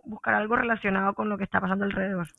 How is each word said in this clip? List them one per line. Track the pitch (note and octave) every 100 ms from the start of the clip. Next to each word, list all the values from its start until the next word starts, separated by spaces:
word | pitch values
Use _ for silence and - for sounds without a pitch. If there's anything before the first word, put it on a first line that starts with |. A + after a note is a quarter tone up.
buscar | - G#3+ A3+
algo | G#3+ G#3+ A#3+
relacionado | A#3 A3 G3+ F#3+ G3
con | G3+ G#3+
lo | G3+
que |
está | G3 -
pasando | F#3 F#3+
alrededor. | G3+ G#3 F#3+ F#3+ E3